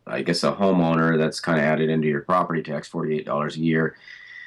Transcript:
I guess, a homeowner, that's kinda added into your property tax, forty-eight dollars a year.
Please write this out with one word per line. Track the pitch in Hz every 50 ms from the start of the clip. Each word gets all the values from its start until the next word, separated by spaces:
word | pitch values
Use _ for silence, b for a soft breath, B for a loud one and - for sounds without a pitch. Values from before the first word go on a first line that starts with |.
| -
I | - - 65 67
guess, | - 85 - -
a | 73 73
homeowner, | - 98 95 95 90 85 82 82 82 82 82 82 78
that's | 78 71 - -
kinda | - - 82 78
added | 73 78 78 76 80 78
into | 80 80 78 76
your | 76 71 -
property | - 92 90 87 85 85 82 78
tax, | 78 73 73 78 -
forty-eight | - 85 80 78 78 76 65
dollars | - 67 73 76 76 71
a | 78
year. | 80 82 80 80 80 78 - B B B B B B B B B B